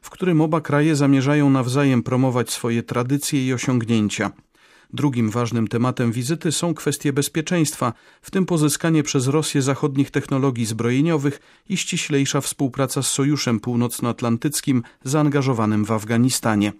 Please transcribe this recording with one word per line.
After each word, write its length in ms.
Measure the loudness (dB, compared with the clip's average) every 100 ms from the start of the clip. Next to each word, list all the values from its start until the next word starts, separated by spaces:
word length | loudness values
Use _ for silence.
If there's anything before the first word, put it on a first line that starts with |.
w 80 | -20
którym 320 | -4 2 4
oba 200 | 2 0
kraje 340 | 0 2 2 2
zamierzają 540 | 4 4 4 2 4
nawzajem 540 | 4 2 2 4 2
promować 460 | 0 0 2 0 -2
swoje 320 | -4 -2 -2
tradycje 640 | -2 -4 0 -2 0 -2 0
i 60 |
osiągnięcia. 760 | -2 0 0 2 2 2 0 -4 -6 _ _ _ _ _
Drugim 360 | -2 0 0 0
ważnym 380 | 0 -2 -2 -2
tematem 440 | 0 0 0 -2
wizyty 400 | -2 -4 -2 -2
są 220 | -2 -2
kwestie 400 | -2 -4 -2 -2
bezpieczeństwa, 800 | -2 -2 -4 -2 0 0 -2 -6 -6 -20 _
w 100 | -6
tym 140 | -2 0
pozyskanie 580 | 2 2 0 2 2
przez 240 | 2 0 2
Rosję 340 | 0 0 0
zachodnich 500 | 0 0 0 0 0
technologii 540 | -2 -2 0 0 0 -4
zbrojeniowych 760 | -2 0 2 2 2 -2 -4 _ _ -6
i 80 | -6
ściślejsza 640 | -4 -6 -2 0 0 -2
współpraca 600 | -4 -4 -4 -2 -2 -2
z 100 | -2
Sojuszem 480 | 0 0 0 0 -2
Północnoatlantyckim 1200 | 0 -2 -2 -2 -4 -2 -2 0 -2 -2 0 0 -2 _
zaangażowanym 840 | -2 2 2 2 0 2 2 0 0
w 60 |
Afganistanie. 840 | -2 0 2 2 2 0 2 0 -2